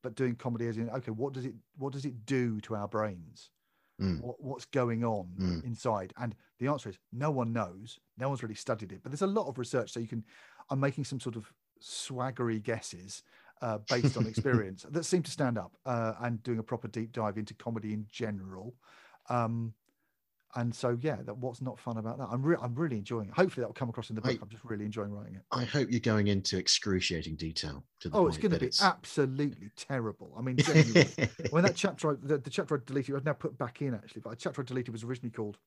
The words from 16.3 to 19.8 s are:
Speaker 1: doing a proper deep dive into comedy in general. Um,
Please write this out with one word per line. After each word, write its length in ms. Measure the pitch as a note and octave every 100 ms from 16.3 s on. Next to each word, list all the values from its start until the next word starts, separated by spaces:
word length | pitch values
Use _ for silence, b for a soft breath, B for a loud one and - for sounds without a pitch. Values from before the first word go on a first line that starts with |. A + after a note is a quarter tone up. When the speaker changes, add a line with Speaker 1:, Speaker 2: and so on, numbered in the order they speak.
| A#2
Speaker 1:
doing 160 | B2 A2+
a 40 |
proper 240 | A2 A#2+ A2
deep 240 | A2+ A2+
dive 260 | A#2+ G#2+ G2+
into 160 | G#2 G#2+
comedy 360 | - A2+ G#2+
in 120 | G#2+ G#2
general. 640 | - A#2 G2+ F#2+ F#2 G#2+ A#2+ B B B B -
Um, 440 | B2 A2+ A#2 A2+ -